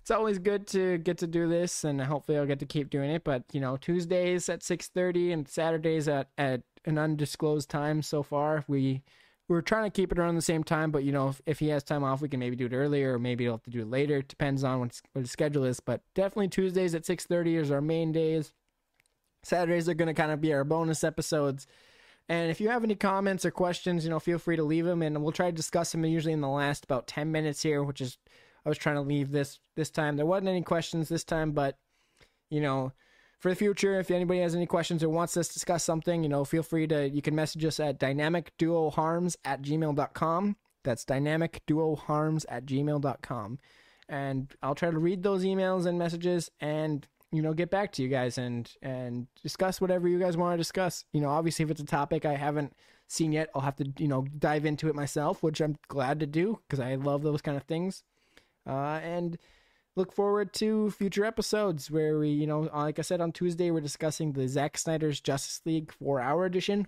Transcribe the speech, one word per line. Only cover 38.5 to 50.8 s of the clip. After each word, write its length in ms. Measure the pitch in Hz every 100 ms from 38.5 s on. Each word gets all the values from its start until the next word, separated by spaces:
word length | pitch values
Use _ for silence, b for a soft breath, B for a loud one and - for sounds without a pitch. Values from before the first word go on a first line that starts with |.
| -
duo 320 | 165 170 156
harms 440 | 143 160 170 175 -
at 200 | 135 135
gmail 320 | 139 156 156 143
dot 180 | 135
com. 440 | - 160 170 202 202 _ _
That's 200 | 139 113
dynamic 600 | - 135 147 156 165 - -
duo 300 | 156 160 151
harms 500 | - 151 156 156 -
at 220 | 123 131
gmail 340 | 135 147 147
dot 220 | 139 -
com. 340 | - 123 101 131 b b b b b
And 480 | 143 139 135 135 -
I'll 140 | 135 147
try 160 | 170
to 80 | 160
read 240 | 170 190
those 200 | 190 196
emails 440 | 190 190 185 185 175
and 100 | 175
messages 540 | 170 170 175 175 160 -
and, 480 | 147 151 156 147 - _ -
you 100 | 156
know, 120 | 156 156
get 160 | 175
back 220 | 196 202
to 100 | -
you 60 | 127
guys 280 | 135 123 117
and, 340 | 123 120 117 -
and 420 | 135 127 127 120 120 -
discuss 400 | 151 - 190 180
whatever 260 | 185 180 175
you 120 | 180
guys 180 | 185 165
wanna 200 | 175 175
discuss. 480 | 160 -